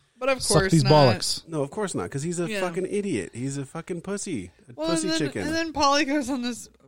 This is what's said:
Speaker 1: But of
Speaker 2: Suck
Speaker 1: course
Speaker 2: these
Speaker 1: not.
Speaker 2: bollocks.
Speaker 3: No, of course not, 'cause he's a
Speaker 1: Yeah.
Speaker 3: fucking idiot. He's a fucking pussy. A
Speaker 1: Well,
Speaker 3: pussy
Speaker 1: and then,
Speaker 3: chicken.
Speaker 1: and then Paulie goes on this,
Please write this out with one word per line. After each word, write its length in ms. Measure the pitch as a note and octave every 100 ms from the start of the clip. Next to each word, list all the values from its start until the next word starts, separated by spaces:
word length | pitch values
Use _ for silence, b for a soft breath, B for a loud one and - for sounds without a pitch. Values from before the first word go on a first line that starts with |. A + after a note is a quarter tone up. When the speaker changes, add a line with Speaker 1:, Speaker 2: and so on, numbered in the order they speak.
| _ -
Speaker 1:
But 100 | B3+
of 140 | B3+
Speaker 2:
Suck 160 | - G3+
Speaker 1:
course 140 | F#3+
Speaker 2:
these 120 | E3
Speaker 1:
not. 80 | C3+
Speaker 2:
bollocks. 540 | D3+ C3+ A2 - - -
Speaker 3:
No, 140 | D#3+
of 80 | C#3
course 240 | - G3
not, 140 | B2 F2+
'cause 120 | C#3
he's 160 | D#3+ E3+
a 80 | F3
Speaker 1:
Yeah. 120 | G#3
Speaker 3:
fucking 260 | F#3 E3+ F3+
idiot. 420 | G#3 G3+ A#2+ F2+
He's 240 | A2+ C3 C#3
a 80 | C3+
fucking 340 | E3 - F3
pussy. 500 | F3+ G3+ G#3+ C3+ F2+ - -
A 40 |
Speaker 1:
Well, 140 | B2 D#4+
Speaker 3:
pussy 200 | E4 D#4+
Speaker 1:
and 40 |
then, 60 | D#4+
Speaker 3:
chicken. 240 | C#4+ - D4
Speaker 1:
and 80 |
then 180 | D#4+ E4
Paulie 340 | C#4 C#4 C#4 C#4+
goes 240 | D4 B3
on 120 | C4+
this, 260 | B3 A#3 - _